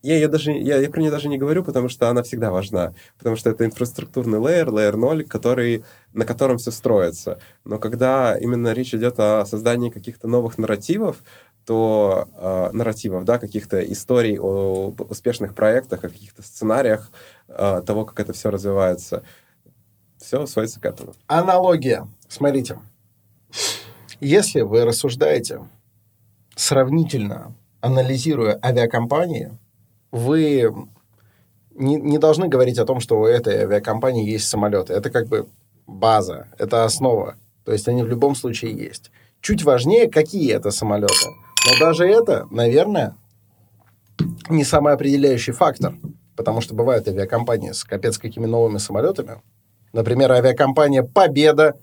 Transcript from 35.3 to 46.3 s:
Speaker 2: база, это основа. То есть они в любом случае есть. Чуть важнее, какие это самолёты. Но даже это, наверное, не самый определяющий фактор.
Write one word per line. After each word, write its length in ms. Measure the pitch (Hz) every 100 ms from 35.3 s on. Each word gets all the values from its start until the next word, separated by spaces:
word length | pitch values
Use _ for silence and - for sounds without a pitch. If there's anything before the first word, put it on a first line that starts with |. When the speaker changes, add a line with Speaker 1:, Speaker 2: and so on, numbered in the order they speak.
| 107 - _ _ _ -
Speaker 2:
база, 600 | 95 113 110 98 78 - -
это 260 | 101 117
основа. 520 | 110 - 131 113 - - _ _
То 80 | -
есть 160 | 107 110
они 140 | 120
в 60 | 113
любом 280 | 120 143 135
случае 360 | 127 113 113
есть. 380 | 107 110 - _ _ _ _
Чуть 240 | - 208
важнее, 440 | 151 123 131 226 226
какие 440 | 160 156 196 139
это 180 | 104 104
самолёты. 560 | 101 107 104 104 - - - - - -
Но 180 | -
даже 220 | 160 156 180
это, 400 | 220 226 135 -
наверное, 640 | 110 117 135 202 190 117 - _ _ _ _ _ _ _ _ _ - - - -
не 160 | 160
самый 280 | 139 151 147
определяющий 600 | 139 135 139 139 120 -
фактор. 420 | 120 143 131 - - - - _